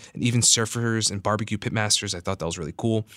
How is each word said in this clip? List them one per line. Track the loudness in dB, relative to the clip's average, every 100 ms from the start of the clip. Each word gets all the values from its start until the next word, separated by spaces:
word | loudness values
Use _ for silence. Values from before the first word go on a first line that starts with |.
| -6
and | -2
even | 0 4
surfers | 4 4 2 -2 0 0 0
and | 0
barbecue | 0 0 0 -4
pitmasters. | -2 0 2 0 0 -6
I |
thought | -4 -2
that | -4
was | -4
really | -8 -2
cool. | 0 0 -2